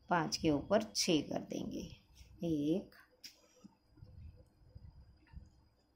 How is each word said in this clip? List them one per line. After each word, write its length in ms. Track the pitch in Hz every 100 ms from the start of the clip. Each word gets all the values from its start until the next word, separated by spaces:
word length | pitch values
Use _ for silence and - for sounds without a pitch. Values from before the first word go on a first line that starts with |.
| -
पाँच 280 | 175 160 -
के 120 | 160
ऊपर 320 | 143 - 190 -
छः 360 | - - 156
कर 160 | - - -
देंगे। 380 | - - - - - - - - - 170
एक, 500 | 151 147 185 - - - _ - - _ _ - _ _ - - - - - - _ - - - - - - - - - - - _ _